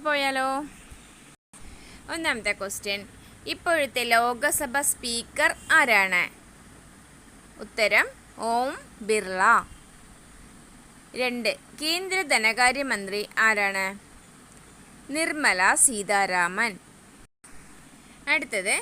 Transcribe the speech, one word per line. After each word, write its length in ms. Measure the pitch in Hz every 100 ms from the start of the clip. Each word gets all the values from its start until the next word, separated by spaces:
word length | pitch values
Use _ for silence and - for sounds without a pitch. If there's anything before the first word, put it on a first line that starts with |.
| 302
പോയാലോ? 400 | 285 277 269 262 269 294 - - - - - - - _ - - - - - -
ഒന്നാമത്തെ 380 | 330 320 240 202
ക്വസ്റ്റ്യൻ, 560 | 202 202 - 208 202 196 - - - -
ഇപ്പോഴത്തെ 500 | 320 359 330 269 254
ലോകസഭ 800 | 240 233 240 240 294 - 277 277 285
സ്പീക്കർ 600 | - 247 233 - - 320 - - 311
ആരാണ്? 440 | 269 208 190 180 160 - - - - - - - - - - - - - 208
ഉത്തരം 440 | - 208 214 494 - - -
ഓം 340 | 226 233 262 370 571 -
ബിർള. 420 | 208 214 185 185 208 220 - - - - - - - - - - - - - - - -
രണ്ട്, 360 | 254 247 220 - - -
കേന്ദ്ര 360 | 302 349 381 381 294
ധനകാര്യമന്ത്രി 880 | 240 220 220 247 262 269 214 196 202 - - 220
ആരാണ്? 380 | 208 202 196 190 202 - - - - - - - - - - - 294
നിർമ്മല 580 | 330 302 247 185 196 294 -
സീതാരാമൻ. 880 | 214 190 202 190 180 175 190 233 180 - - - - - _ - - - - - - - - -
അടുത്തത് 420 | 302 302 208 190 294